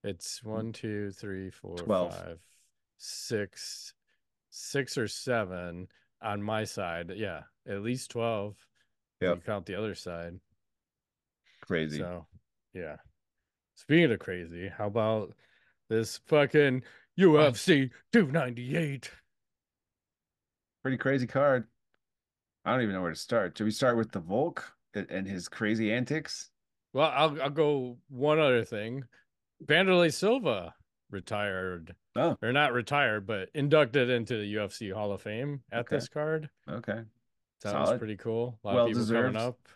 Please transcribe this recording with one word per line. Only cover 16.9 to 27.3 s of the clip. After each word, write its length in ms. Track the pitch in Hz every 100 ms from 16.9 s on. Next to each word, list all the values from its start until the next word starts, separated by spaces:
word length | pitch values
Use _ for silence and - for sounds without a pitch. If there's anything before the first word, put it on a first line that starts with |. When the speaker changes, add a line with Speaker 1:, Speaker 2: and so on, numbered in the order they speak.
| - _ -
Speaker 1:
U 240 | 185 151
F 160 | 151 120
C 340 | - 151 131 - _
two 180 | 233 160
ninety-eight? 800 | 156 127 117 123 160 156 139 - - _ _ _ _ _ _ _ _ _ _ _ _ _ _ _ _
Speaker 2:
Pretty 140 | 131 127
crazy 300 | 135 135 123
card. 400 | 135 143 127 113 _ _ _ _ _ _ _ _ _
I 80 | -
don't 100 | 123
even 120 | 113
know 80 | 95
where 80 | 90
to 60 | 80
start. 380 | - 117 95
Do 100 | -
we 60 | 107
start 260 | 104 127 117
with 160 | 110
the 80 | 101
Volk 560 | 82 104 165 - - _ _
a-, 120 | 104 95
and 160 | 92 95
his 220 | 95 87
crazy 440 | - 107 110 110
antics? 580 | 117 127 156 151 - - _ _ _ _
Speaker 1:
Well, 180 | 131 156
I'll, 280 | 135 156